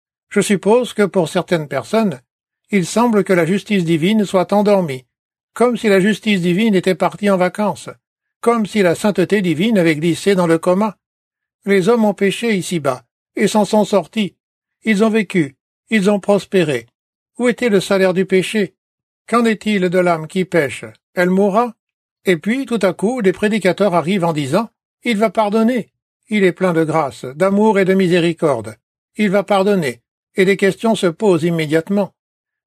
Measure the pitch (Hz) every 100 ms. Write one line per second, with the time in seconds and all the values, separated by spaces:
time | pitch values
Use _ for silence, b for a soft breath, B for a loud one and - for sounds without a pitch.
0 | _ _ _ 208 - 190 190 240 233 -
1 | 196 190 156 185 160 170 147 139 - 220
2 | 214 139 _ _ _ _ _ 202 165 214
3 | 240 214 180 180 160 196 - 202 165 170
4 | 175 220 190 190 170 202 208 196 170 131
5 | - _ _ _ _ - 240 233 220 190
6 | 196 196 214 202 175 175 226 190 190 170
7 | 170 - 202 190 180 - 208 139 - -
8 | _ _ _ _ 233 233 202 214 185 156
9 | 214 190 165 208 180 147 214 214 165 151
10 | 170 156 196 190 170 165 180 185 214 -
11 | _ _ _ _ _ _ 196 196 180 240
12 | 214 - 196 185 233 202 156 175 139 127
13 | - _ _ - 208 214 196 214 196 196
14 | 160 220 190 - _ _ _ _ - 202
15 | 220 220 190 185 139 - _ _ - 220
16 | 190 208 190 202 - 190 156 123 117 _
17 | _ _ _ - 240 - 247 202 - 196
18 | 190 180 185 190 170 220 190 _ _ _
19 | _ _ - 233 226 214 214 208 180 180
20 | 180 165 156 190 180 170 139 - 113 117
21 | _ - 180 190 202 196 240 - _ _
22 | _ _ - 170 202 254 254 233 190 175
23 | 196 254 190 170 208 220 185 165 202 170
24 | 151 202 170 151 135 175 226 _ _ _
25 | 240 208 220 - 208 220 226 254 - _
26 | _ _ - 214 185 165 185 160 156 156
27 | 139 113 131 147 190 202 220 196 185 190
28 | 185 175 170 160 160 120 104 - _ _
29 | _ - 214 202 190 196 190 196 143 113
30 | _ _ _ - 190 196 196 - 226 214
31 | 185 160 220 170 170 165 156 160 165 202
32 | 190 _ _ _ _ _